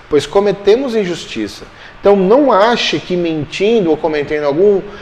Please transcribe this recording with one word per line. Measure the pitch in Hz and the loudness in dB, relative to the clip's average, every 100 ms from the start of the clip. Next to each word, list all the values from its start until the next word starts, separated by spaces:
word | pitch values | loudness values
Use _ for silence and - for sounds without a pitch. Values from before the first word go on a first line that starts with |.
| - | -4
pois | 147 - | -2 0
cometemos | 202 202 196 196 233 277 | 0 0 0 2 2 0
injustiça. | 226 180 165 - 113 101 - - - - - | -4 -4 -6 -10 -8 -8 -10 -20 -20 -20 -2
Então | 196 202 | 2 4
não | 185 254 277 | 4 4 4
ache | 196 220 233 - 156 | 4 2 2 -2 -6
que | - 180 | -4 -4
mentindo | 170 156 135 - 202 233 165 | -2 -4 -6 -2 0 2 2
ou | 151 | 0
cometendo | 165 151 143 151 | -2 -4 -4 -4
algum, | 147 147 202 196 - - | -2 2 2 2 -2 -14